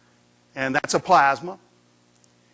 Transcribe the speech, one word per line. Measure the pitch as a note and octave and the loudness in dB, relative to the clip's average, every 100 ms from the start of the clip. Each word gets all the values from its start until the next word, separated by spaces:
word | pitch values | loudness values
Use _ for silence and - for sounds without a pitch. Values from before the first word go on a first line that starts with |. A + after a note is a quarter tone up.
| _ _ _ _ _ C#3 | _ _ _ _ _ -8
And | C3+ C#3 | -4 -2
that's | - | -2
a | D#3+ | -4
plasma. | - E3+ C#3 C3 E3+ F#3+ _ _ _ _ _ _ _ _ _ | 2 4 4 0 -6 -16 _ _ _ _ _ _ _ _ _